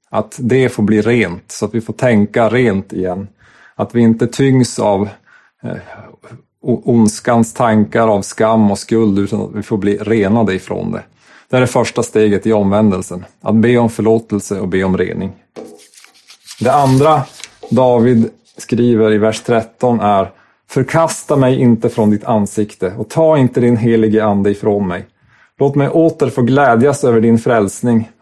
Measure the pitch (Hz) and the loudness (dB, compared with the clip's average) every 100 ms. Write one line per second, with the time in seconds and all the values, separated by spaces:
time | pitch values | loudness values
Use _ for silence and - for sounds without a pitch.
0 | _ 110 104 - 123 131 127 - 104 107 | _ -8 -6 -6 -2 2 0 0 0 2
1 | 107 123 98 87 - - 104 117 - 107 | 2 0 -2 -6 -14 -8 -6 -6 -8 -4
2 | 127 110 104 127 117 120 123 98 95 95 | 0 2 2 0 0 2 0 0 -4 -8
3 | 92 90 101 _ _ _ _ - 113 120 | -6 -6 -10 _ _ _ _ -10 -4 2
4 | 117 113 117 - 135 131 120 - 107 98 | 2 2 -2 0 2 2 0 -2 -2 0
5 | 104 - _ _ _ _ - 87 - - | -2 -8 _ _ _ _ -12 -12 -14 -20
6 | - - - - _ _ - 113 - 120 | -20 -20 -20 -20 _ _ -4 -4 0 2
7 | 107 - - 120 113 - 123 107 104 120 | 2 0 -2 0 0 -2 0 2 0 0
8 | 113 101 95 - 110 113 104 98 - 113 | 0 0 -2 -2 0 2 2 0 -2 0
9 | 110 98 101 104 101 104 98 110 101 101 | 0 0 -2 -4 -6 -10 -6 -4 -2 -2
10 | 104 113 98 113 107 92 - 95 92 90 | -2 0 2 0 0 -4 -6 -8 -6 -8
11 | - _ _ - _ 127 127 131 113 - | -12 _ _ -20 _ 0 0 0 -2 -2
12 | 113 110 107 98 110 110 98 101 110 92 | -2 2 2 2 0 0 2 2 2 0
13 | 92 90 95 _ - 110 113 123 117 - | -6 -12 -16 _ -2 2 2 2 0 0
14 | 110 113 - 104 - 98 95 95 95 90 | 0 0 0 -6 -4 -6 -4 -2 -2 -2
15 | - - 98 - _ - - - - - | -2 -4 -10 -12 _ -20 -20 -20 -20 -20
16 | - _ _ - - - 113 143 135 131 | -20 _ _ -20 -20 -6 0 2 2 4
17 | 147 156 131 - - _ - 113 127 120 | 4 2 -2 -12 -20 _ -4 0 2 4
18 | 117 120 113 - _ - - 117 120 113 | 2 2 0 -4 _ -20 -6 -2 2 2
19 | 110 107 107 107 - 117 113 _ 127 117 | 2 2 0 -2 -2 -2 -2 _ -2 0
20 | 104 101 95 - _ _ _ - 131 160 | 0 0 0 -6 _ _ _ -4 -2 0
21 | 165 - - 143 131 131 127 113 120 117 | 0 -2 -4 0 2 2 2 2 -2 0
22 | 107 104 - 113 101 - 104 - 92 107 | 0 0 -2 -2 -2 -4 -6 -6 -8 -8
23 | - - 160 156 127 - 120 120 117 113 | -8 0 2 4 2 2 0 2 2 2
24 | 110 107 107 101 101 101 110 101 95 90 | 2 2 0 0 0 -2 -2 -2 -2 -6
25 | 98 _ _ _ _ _ 139 143 139 165 | -12 _ _ _ _ _ 0 0 0 2
26 | 165 160 131 120 120 135 139 117 139 139 | 0 2 -2 0 0 4 4 4 2 2
27 | 135 117 113 113 120 117 98 - 123 117 | 2 2 4 2 2 0 0 -2 0 0
28 | 113 _ | -2 _